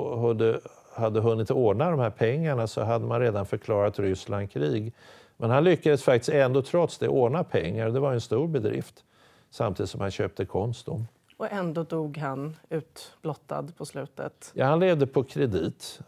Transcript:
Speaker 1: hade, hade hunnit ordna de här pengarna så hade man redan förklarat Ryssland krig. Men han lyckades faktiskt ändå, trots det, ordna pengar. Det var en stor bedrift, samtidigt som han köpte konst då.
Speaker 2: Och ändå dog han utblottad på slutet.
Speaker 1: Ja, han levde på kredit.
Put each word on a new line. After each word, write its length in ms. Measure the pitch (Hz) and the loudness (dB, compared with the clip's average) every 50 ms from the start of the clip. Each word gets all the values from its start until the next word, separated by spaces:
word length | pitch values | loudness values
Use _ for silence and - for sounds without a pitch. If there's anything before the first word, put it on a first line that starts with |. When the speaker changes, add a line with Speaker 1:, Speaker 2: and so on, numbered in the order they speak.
| - 131 127 113 | -4 -4 -4 0
Speaker 1:
hade, 400 | 117 117 117 110 113 113 113 - - - - - - - - | 2 2 2 4 4 2 2 0 -4 -12 -20 -20 -20 -16 -6
hade 260 | - 117 110 107 110 | -2 -2 0 2 2
hunnit 300 | 107 117 113 113 110 - | 2 2 2 2 0 0
ordna 400 | 135 135 123 107 98 107 147 180 | 0 2 4 4 4 2 2 0
de 100 | 170 143 | 2 0
här 100 | 123 110 | 0 0
pengarna 560 | - - 117 113 127 156 165 160 139 120 113 | 0 0 0 2 2 0 0 0 0 0 -2
så 160 | 110 - - 113 | -2 -2 -2 -2
hade 240 | 107 117 117 113 | 0 0 0 0
man 140 | 117 117 117 | -2 0 0
redan 260 | 123 120 101 104 98 | 0 0 0 0 -2
förklarat 520 | - - 107 - - 110 101 101 104 98 - | -4 -4 -6 -2 -2 0 2 2 2 0 0
Ryssland 520 | 101 98 92 90 - - 101 101 101 104 | 0 0 -2 -2 -4 -6 -6 -4 -4 -6
krig. 420 | - 139 147 151 131 110 107 113 - _ - - - - - _ _ | -4 -4 -2 -2 -2 -2 -4 -6 -10 _ -20 -20 -20 -20 -20 _ _
Men 140 | _ 117 113 | _ 0 2
han 140 | 123 139 160 | 4 6 6
lyckades 380 | 180 175 - - 160 147 135 - | 6 4 4 4 2 2 4 4
faktiskt 260 | - 131 117 - - | 4 4 4 2 2
ändå, 340 | 156 143 135 127 127 139 135 | 4 4 4 4 4 0 0
trots 360 | - - 175 170 156 - - | 2 2 2 2 0 -2 -4
det, 100 | - - | -2 0
ordna 360 | 139 139 123 117 131 175 175 | 2 2 2 2 2 0 -2
pengar. 460 | - - 101 - - 110 110 113 113 | 0 -2 -2 -2 0 -2 -2 -2 -2
Det 100 | 117 135 | 0 0
var 120 | 139 139 131 | 0 0 -2
en 80 | 117 | -2
stor 280 | 110 - - 117 151 170 | -2 -2 -2 0 0 0
bedrift, 560 | 160 135 104 107 113 - 123 - _ - _ _ _ _ _ _ _ _ _ _ | -2 -2 -2 -2 -4 -4 -8 -10 _ -20 _ _ _ _ _ _ _ _ _ _
samtidigt 400 | - - 120 107 92 - 104 95 | -6 -4 -4 -4 -2 -4 -6 -6
som 100 | - - | -6 -6
han 100 | 98 98 | -6 -6
köpte 340 | 92 - 104 95 - - 98 | -4 -4 -4 -4 -4 -6 -8
konst 420 | - - 92 98 120 120 - - | -4 -2 -4 -2 -2 -6 -8 -10
då. 140 | - - 110 117 113 _ _ _ _ _ | -10 -8 -8 -8 -10 _ _ _ _ _
Speaker 2:
Och 160 | _ - - 208 | _ -8 -6 -4
ändå 300 | 196 180 170 151 170 165 | -4 -4 -4 -4 -4 -4
dog 340 | 156 175 160 156 151 143 | -4 -4 -4 -4 -6 -6
han 400 | 151 151 139 135 135 139 156 156 - _ _ | -6 -6 -6 -4 -6 -6 -8 -10 -14 _ _
utblottad 960 | 165 160 - - _ - - - - _ _ 156 143 - _ _ 143 147 143 147 170 | -8 -8 -8 -8 _ -20 -20 -20 -20 _ _ -8 -8 -8 _ _ -8 -8 -8 -10 -12
på 80 | _ 151 | _ -14
slutet. 680 | 143 - 147 135 147 _ - 139 143 - _ - - - | -12 -10 -10 -12 -10 _ -10 -10 -10 -10 _ -20 -12 -2
Speaker 1:
Ja, 120 | - 127 | 0 2
han 140 | 135 151 165 | 4 4 4
levde 260 | 185 190 175 147 139 | 4 4 4 4 2
på 160 | 127 - 147 123 | 2 2 0 -2
kredit. 800 | - - 147 143 123 95 90 85 - - - - - - - - | 0 -2 0 0 0 2 0 0 -2 -4 -6 -14 -16 -16 -16 -10